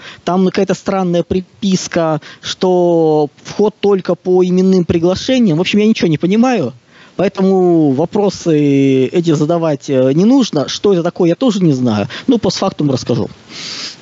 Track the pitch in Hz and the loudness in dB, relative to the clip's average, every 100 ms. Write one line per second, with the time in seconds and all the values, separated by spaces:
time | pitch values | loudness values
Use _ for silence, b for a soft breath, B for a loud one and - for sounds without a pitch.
0 | B B - 185 185 208 190 180 - 190 | B B -4 0 0 0 -2 -4 -4 -2
1 | 180 170 165 185 180 - 196 190 - 175 | 0 -2 -2 -4 -6 -6 -2 -2 -2 -2
2 | 160 151 B B - - 185 180 175 165 | 0 -2 B B -12 -4 0 2 2 2
3 | 160 151 147 _ - - 208 - 202 196 | 2 0 -2 _ -10 -2 -2 0 0 0
4 | 180 170 185 180 180 180 190 185 165 175 | 0 -4 0 2 2 2 2 2 2 0
5 | 175 190 - 262 220 151 185 208 214 220 | 0 -2 -2 2 2 0 0 2 2 2
6 | 170 147 180 214 254 233 120 - B B | 0 0 0 2 2 0 -4 -8 B B
7 | B - 196 - 190 190 180 170 147 131 | B -4 -2 0 2 2 4 4 2 0
8 | 175 208 202 - 170 151 147 139 135 131 | -2 0 -2 -2 0 2 2 2 2 2
9 | 131 175 170 147 151 170 165 143 - 135 | 0 0 0 0 0 0 -2 -4 -2 0
10 | 131 151 214 277 226 151 - - 208 180 | 2 2 2 2 2 -2 -4 -2 0 0
11 | 170 - 170 170 269 196 175 131 123 107 | 0 0 0 0 0 0 0 0 0 -2
12 | 101 B B 240 196 - 196 - 147 127 | -4 B B -2 -2 -2 -4 -2 -2 -2
13 | - - - - - B B B B B | -2 -4 -4 -10 -20 B B B B B